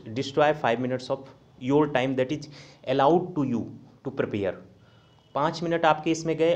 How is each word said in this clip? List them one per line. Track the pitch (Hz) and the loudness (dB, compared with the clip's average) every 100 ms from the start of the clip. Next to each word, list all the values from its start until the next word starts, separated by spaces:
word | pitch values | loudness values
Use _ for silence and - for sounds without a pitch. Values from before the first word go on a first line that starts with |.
| 113 | -10
destroy | 110 131 160 151 151 | -6 -4 2 2 2
five | 127 117 127 | 0 0 -2
minutes | 127 - | -6 -6
of | 135 - - _ - | -8 -8 -20 _ -10
your | 127 143 147 | 2 2 4
time | 147 131 127 | 2 0 0
that | 131 151 | -2 -4
is | - - - - - | -10 -20 -20 -14 -2
allowed | 135 139 175 180 151 | 4 4 4 2 -2
to | 131 | -2
you | 113 92 - - - | -2 -6 -14 -20 -14
to | 135 - | -10 -6
prepare। | 123 107 95 87 - - - _ _ _ _ | -4 -2 -4 -6 -16 -20 -20 _ _ _ _
पाँच | 135 156 156 | -2 -2 -2
मिनट | 170 165 | -4 2
आपके | 165 156 165 | 2 2 0
इसमें | 160 165 156 | -2 -2 0
गए, | 165 | 0